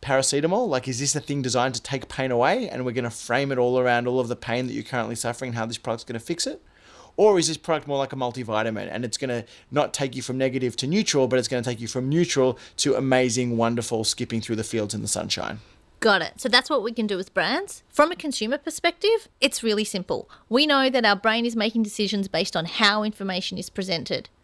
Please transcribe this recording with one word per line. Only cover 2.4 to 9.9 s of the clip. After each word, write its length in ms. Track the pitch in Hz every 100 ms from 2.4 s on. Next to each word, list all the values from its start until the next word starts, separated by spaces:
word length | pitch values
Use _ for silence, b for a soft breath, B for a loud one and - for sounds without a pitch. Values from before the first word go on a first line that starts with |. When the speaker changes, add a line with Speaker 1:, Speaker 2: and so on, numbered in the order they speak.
| 127 214 226
Speaker 1:
And 160 | 127
we're 80 | 127
gonna 180 | 120 120
frame 400 | 110 - 120 139
it 60 | 131
all 200 | 123 127
around 280 | 127 120 120
all 140 | 127
of 80 | 120
the 80 | 120
pain 300 | - 117 127
that 60 |
you're 80 | 113
currently 300 | 113 123 110 117
suffering 340 | 117 117 131
and 80 | 117
how 80 | 113
this 120 | 113
product's 260 | - 117
gonna 140 | - 117
fix 260 | - 165 -
it? 140 | 320 _ B B B B -
Or 220 | 208 196
is 80 | 156
this 80 | 151
product 280 | - 160 143
more 120 | 139
like 140 | 135
a 40 | 135
multivitamin 720 | 123 120 113 107 113 110 95
and 140 | 87
it's 120 | 123 -
gonna 280 | 131 120 107 B B
not 240 | 135 147